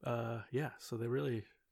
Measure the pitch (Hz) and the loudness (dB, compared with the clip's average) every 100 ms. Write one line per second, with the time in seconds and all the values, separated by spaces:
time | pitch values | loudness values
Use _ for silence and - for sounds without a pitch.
0 | - 120 117 113 - 123 147 - - 113 | -2 0 0 -2 0 0 0 -4 -6 -2
1 | 117 131 143 113 - - _ | 2 2 2 0 -4 -14 _